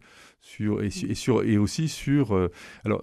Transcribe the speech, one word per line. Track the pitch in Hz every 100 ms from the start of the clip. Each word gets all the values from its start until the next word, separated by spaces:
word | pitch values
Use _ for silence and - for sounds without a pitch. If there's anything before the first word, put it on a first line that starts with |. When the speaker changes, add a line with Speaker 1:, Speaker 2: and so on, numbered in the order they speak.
| - - - _
Speaker 1:
sur, | - - 104 95
et | 104
su-, | 180 -
Speaker 2:
Mm. |
Speaker 1:
et |
sur, | 107 - 110
et | 110 104
aussi | 104 - 160
sur, | - 139 143 113
euh, | 98 87 - - -
alors, | 104 104